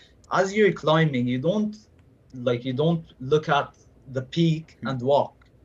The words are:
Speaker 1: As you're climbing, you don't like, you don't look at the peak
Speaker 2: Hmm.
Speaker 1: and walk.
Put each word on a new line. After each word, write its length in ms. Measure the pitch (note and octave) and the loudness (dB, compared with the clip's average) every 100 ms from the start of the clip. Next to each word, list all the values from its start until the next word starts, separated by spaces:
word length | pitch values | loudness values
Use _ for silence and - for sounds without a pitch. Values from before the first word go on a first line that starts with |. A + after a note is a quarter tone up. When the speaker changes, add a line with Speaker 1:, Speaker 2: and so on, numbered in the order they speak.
| - _ _ | -20 _ _
Speaker 1:
As 200 | C#3 F#3+ | -2 0
you're 180 | G3+ G#3 | 2 2
climbing, 540 | - D3 D#3+ D#3+ C3 B2 | 2 2 2 2 0 -2
you 100 | B2+ | -2
don't 380 | D3+ G#3+ G#3+ - - _ _ _ _ | -2 -2 -4 -6 -20 _ _ _ _
like, 300 | C3 B2 A#2+ | -6 -4 -2
you 80 | C3 | -4
don't 320 | B2+ D#3 E3+ - - | -2 0 0 -4 -14
look 280 | C3 D3+ D3+ | -2 0 2
at 260 | C#3+ C3+ _ _ _ - | -2 -2 _ _ _ -10
the 100 | B2+ | -8
peak 540 | B2+ - E3+ D#3 D#3+ - | -6 2 2 2 -4 -10
Speaker 2:
Hmm. 80 | C3+ | -6
Speaker 1:
and 140 | C3 | -4
walk. 320 | B2 C#3+ A2 _ _ _ | 2 2 2 _ _ _